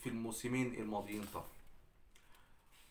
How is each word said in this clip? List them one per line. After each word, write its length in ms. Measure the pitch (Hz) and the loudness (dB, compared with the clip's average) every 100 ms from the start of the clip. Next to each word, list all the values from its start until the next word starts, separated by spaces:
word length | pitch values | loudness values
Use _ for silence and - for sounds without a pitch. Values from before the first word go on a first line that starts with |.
في 60 | 127 | 0
الموسمين 680 | 117 113 110 120 127 123 120 | 2 2 2 4 6 4 2
الماضيين 500 | 107 107 104 104 98 | 2 2 0 -2 -2
طبعا. 220 | 87 - - - - - - - - - - - - - - - | -2 -4 -10 -14 -14 -16 -20 -20 -20 -20 -20 -20 -20 -20 -20 -20